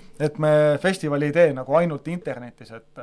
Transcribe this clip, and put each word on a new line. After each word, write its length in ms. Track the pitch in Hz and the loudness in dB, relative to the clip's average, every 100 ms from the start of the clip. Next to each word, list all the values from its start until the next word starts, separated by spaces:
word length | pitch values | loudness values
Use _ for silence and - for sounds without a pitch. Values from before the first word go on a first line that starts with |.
| - - | -20 -6
Et 160 | 151 151 | -6 -2
me 120 | 156 151 151 143 | 2 4 4 2
festivali 480 | 180 185 151 143 147 | 0 -2 -2 -2 0
ei 20 | |
tee 200 | 156 165 | 4 4
nagu 200 | 131 123 151 | 2 0 2
ainult 300 | 175 143 160 | 2 -4 -8
internetis, 680 | 175 151 120 120 - 113 113 | -8 -8 -12 -14 -18 -20 -20
et, 140 | - - | -20 -16